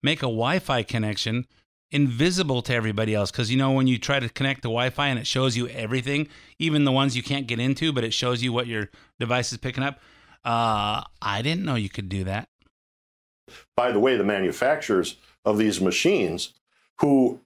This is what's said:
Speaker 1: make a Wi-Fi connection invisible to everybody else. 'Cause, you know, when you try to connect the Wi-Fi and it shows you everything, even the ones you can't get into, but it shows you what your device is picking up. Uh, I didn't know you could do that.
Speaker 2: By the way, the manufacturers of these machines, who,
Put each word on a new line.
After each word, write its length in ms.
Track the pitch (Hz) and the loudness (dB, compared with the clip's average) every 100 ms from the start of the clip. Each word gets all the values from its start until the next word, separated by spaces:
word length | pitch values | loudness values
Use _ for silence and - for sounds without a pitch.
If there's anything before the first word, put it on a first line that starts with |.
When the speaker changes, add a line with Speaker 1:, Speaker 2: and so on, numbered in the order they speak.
Speaker 1:
make 160 | 143 156 | -2 0
a 80 | 127 | 0
Wi-Fi 560 | 113 123 180 - 123 | 0 0 0 0 -2
connection 640 | - 113 107 101 110 120 - _ _ _ _ | 0 -2 -2 -2 -4 -4 -6 _ _ _ _
invisible 720 | 143 139 117 175 180 151 123 | 2 2 2 2 2 0 -2
to 100 | 127 | 0
everybody 420 | 120 110 107 110 | -2 0 0 0
else. 160 | 104 98 | 0 0
'Cause, 180 | - 110 | -2 0
you 80 | 131 | 2
know, 140 | 135 | 2
when 160 | 135 131 | 2 2
you 100 | 120 | 2
try 220 | - 139 | 0 -2
to 100 | 117 | -2
connect 320 | - 139 131 | -2 -4 -4
the 60 | 117 | -4
Wi-Fi 400 | 117 127 143 143 | -2 -2 -2 -2
and 100 | 123 | -2
it 80 | |
shows 320 | - 131 131 117 | -2 0 0 0
you 100 | 120 | -4
everything, 580 | - 110 127 123 143 147 - - - | -6 -4 -4 -2 -2 -2 -8 -16 -4
even 240 | 165 151 | 0 4
the 80 | 139 | 4
ones 240 | 131 139 | 4 2
you 80 | 120 | 0
can't 240 | - 139 120 | -2 -4 -2
get 120 | 117 | -2
into, 320 | 127 135 160 | 0 0 0
but 120 | 131 | 0
it 100 | 113 | -2
shows 300 | - 123 120 | -2 -2 0
you 100 | 123 | 0
what 140 | 117 120 | -2 -2
your 220 | 110 101 - _ - | -4 -6 -12 _ -6
device 320 | 117 123 120 | -2 0 -2
is 60 | 117 | -6
picking 260 | 131 131 | -6 -4
up. 160 | 139 135 - _ _ - | -4 -6 -16 _ _ -8
Uh, 580 | 120 117 113 104 104 107 - - | -2 0 2 2 0 -4 -6 -8
I 220 | 101 101 | -4 -2
didn't 240 | 139 175 | -2 -2
know 80 | 170 | -2
you 160 | 120 98 | -2 -4
could 200 | - 95 | -6 -6
do 140 | 98 | -6
that. 220 | 95 104 - _ _ _ _ _ _ _ _ _ - - _ | -4 -6 -8 _ _ _ _ _ _ _ _ _ -20 -20 _
Speaker 2:
By 160 | - 123 | -2 0
the 80 | 104 | 4
way, 180 | 131 117 | 4 4
the 60 | |
manufacturers 920 | 101 98 90 - 131 151 - 92 - - _ _ | 0 0 -2 0 0 0 0 0 0 -6 _ _
of 120 | 104 104 | 0 2
these 240 | 110 90 | 2 2
machines, 720 | 92 - 175 180 87 87 - _ _ _ _ - | 0 2 2 2 0 -2 -8 _ _ _ _ 0
who, 400 | 147 135 123 127 | 4 6 4 0